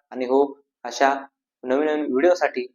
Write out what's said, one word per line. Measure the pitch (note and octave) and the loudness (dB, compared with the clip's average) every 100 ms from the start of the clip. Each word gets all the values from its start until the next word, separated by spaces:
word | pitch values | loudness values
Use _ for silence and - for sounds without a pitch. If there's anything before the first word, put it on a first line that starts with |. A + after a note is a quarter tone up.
| _ | _
आणि | B2 B2 | -10 0
हो, | C3 C#3+ - _ _ | 2 2 -2 _ _
अशा | A#2+ - C3+ C#3 C3+ _ _ _ | -14 0 0 0 -6 _ _ _
नवीन | B2+ C3 D3+ | -2 0 0
नवीन | D3+ | -2
व्हिडिओसाठी | D3 B2+ E3+ F3 C#3+ B2+ B2 | -2 2 2 2 0 -4 -8